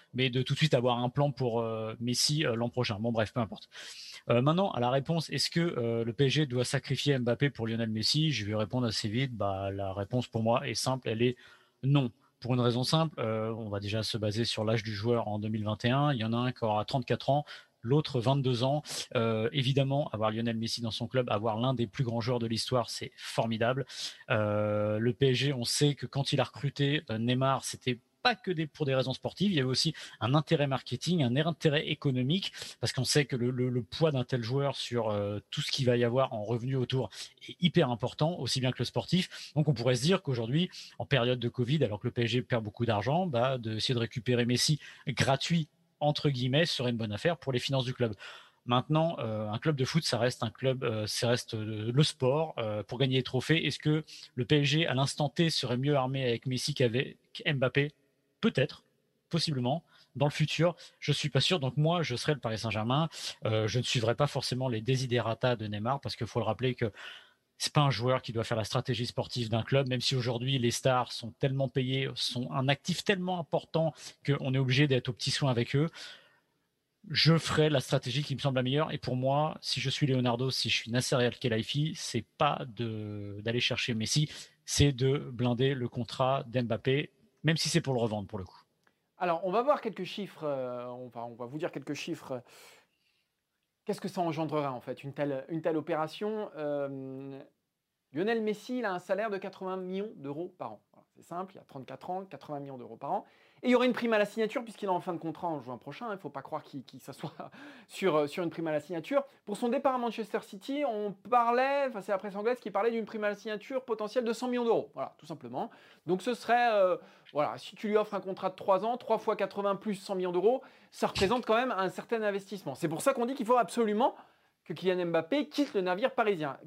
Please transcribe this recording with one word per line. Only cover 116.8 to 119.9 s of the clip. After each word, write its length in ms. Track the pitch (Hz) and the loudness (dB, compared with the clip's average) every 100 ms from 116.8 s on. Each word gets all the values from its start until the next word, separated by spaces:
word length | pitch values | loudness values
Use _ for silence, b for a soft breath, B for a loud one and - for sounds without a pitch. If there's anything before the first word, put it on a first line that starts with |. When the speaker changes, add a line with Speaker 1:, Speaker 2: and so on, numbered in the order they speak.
| 185 170 B B B | 4 2 B B B
Speaker 2:
voilà, 240 | 143 131 123 | -2 -2 -4
si 180 | - 202 | -12 -8
tu 120 | 214 | 2
lui 100 | 214 | 2
offres 160 | 214 | 2
un 60 | 202 | -4
contrat 300 | 185 190 190 | -6 -4 -6
de 60 | - | -2
trois 300 | - 190 220 | 2 2 2
ans, 120 | 247 | -4
trois 200 | - 220 | 0 0
fois 180 | 220 202 | 0 0
quatre-vingts 420 | 190 202 202 196 | -2 -2 -2 -2
plus 180 | 214 | -4